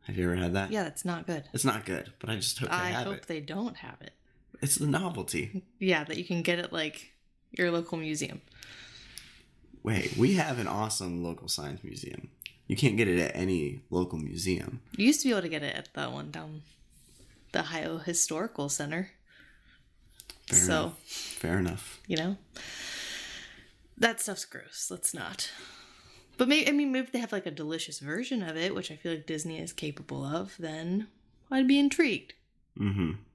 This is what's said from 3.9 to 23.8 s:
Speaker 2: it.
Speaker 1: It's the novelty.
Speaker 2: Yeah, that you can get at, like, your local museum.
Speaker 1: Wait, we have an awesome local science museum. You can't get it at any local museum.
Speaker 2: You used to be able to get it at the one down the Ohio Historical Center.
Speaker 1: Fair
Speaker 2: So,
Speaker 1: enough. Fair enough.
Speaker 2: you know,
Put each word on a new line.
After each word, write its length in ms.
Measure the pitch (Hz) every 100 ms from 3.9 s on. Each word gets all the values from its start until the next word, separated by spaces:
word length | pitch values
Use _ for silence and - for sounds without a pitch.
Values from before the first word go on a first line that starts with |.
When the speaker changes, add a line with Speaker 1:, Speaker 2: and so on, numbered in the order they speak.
| -
Speaker 2:
it. 100 | - _ _ _ _ -
Speaker 1:
It's 140 | 139 -
the 100 | 147
novelty. 760 | 143 185 160 - 82 73 190 - _
Speaker 2:
Yeah, 260 | 190 165
that 120 | 151 160
you 60 |
can 180 | 175 170
get 160 | 165 175
at, 140 | 175
like, 400 | 165 156 - - _ _ _ _
your 180 | - 175
local 260 | 170 165 165
museum. 460 | 156 151 151 - - - - - - - - - - - - _ - -
Speaker 1:
Wait, 340 | - 107 - -
we 180 | 123
have 240 | 190 151 123
an 80 | 104
awesome 580 | 101 110 - 92 85
local 240 | 85 82 -
science 340 | - 73 71
museum. 460 | - - - - - - - - -
You 100 | 101
can't 200 | 135 104
get 120 | 107
it 100 | 87
at 140 | 85 -
any 440 | 92 90 73 69 -
local 280 | 87 90 82
museum. 600 | 76 85 92 90 - - - -
Speaker 2:
You 100 | 220
used 140 | 302
to 60 | 269
be 40 |
able 100 | 214
to 60 | 170
get 140 | 156
it 120 | 143 -
at 180 | -
the 160 | - 131
one 200 | 131 151
down 320 | 151 156 156 147 - - - - - - - -
the 80 | -
Ohio 380 | 156 165 160 165
Historical 680 | 160 170 - 160 226 - 143
Center. 420 | - 147 160 190 - _ - - - - - _ _ - - - - -
Speaker 1:
Fair 100 | -
Speaker 2:
So, 220 | - 160
Speaker 1:
enough. 160 | 165 165 -
Fair 500 | - - - - 95
enough. 420 | 90 92 - - -
Speaker 2:
you 100 | 165
know, 200 | 170 196 - - - - - - - - - - - - - -